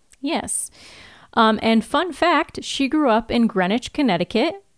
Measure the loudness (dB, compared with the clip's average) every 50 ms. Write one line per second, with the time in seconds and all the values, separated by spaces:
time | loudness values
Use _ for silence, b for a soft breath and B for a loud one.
0 | _ _ -18 _ -6 -4 -4 -4 -4 -6 -6 -8 -8 -10 B B B B B B
1 | B B B B B B 0 2 2 2 2 0 0 2 2 2 0 0 -2 -2
2 | -2 -2 -2 0 0 2 2 2 0 -2 -8 -12 -10 -10 -4 -4 -2 0 0 2
3 | 2 2 2 2 0 0 0 2 2 2 2 0 0 2 0 -2 -4 -6 -4 0
4 | 0 2 2 0 0 -2 0 0 0 0 -2 -6 -14 _ _